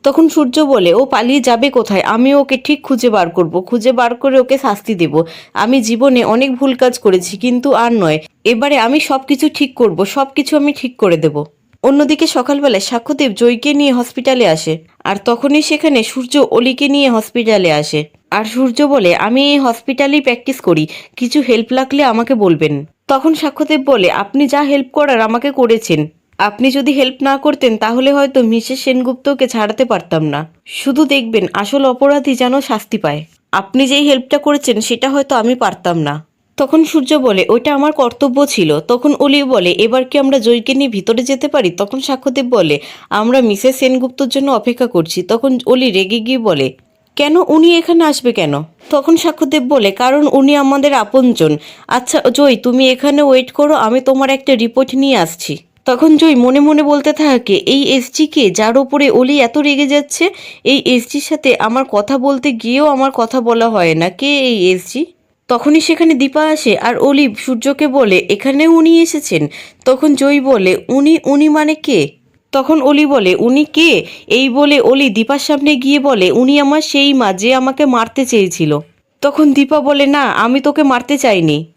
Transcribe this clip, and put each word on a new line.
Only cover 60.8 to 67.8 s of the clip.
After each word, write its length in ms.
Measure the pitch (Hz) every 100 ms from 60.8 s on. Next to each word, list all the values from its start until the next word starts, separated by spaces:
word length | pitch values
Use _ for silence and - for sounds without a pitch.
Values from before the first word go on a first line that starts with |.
| 240
এসজির 320 | 247 233 285 -
সাথে 200 | 302 277 - 220
আমার 180 | 240 262 208
কথা 200 | 208 269
বলতে 300 | 269 277 294 233
গিয়েও 220 | 226 262 302 269
আমার 160 | 269 262
কথা 180 | 226 254 240
বলা 180 | 233 226 214
হয় 180 | 170 160
না, 60 | 175 180
কে 100 | 277 285 262
এই 100 | 226 180
এসজি?" 300 | 180 - 254 339 _ _ _ -
তখনই 320 | 240 294 311 302
সেখানে 260 | 311 330 277
দীপা 220 | 269 302 311
আসে, 200 | 302 254 190 226
আর 80 | 240 277
অলি 160 | 277 277 208
সূর্যকে 420 | - 240 277 277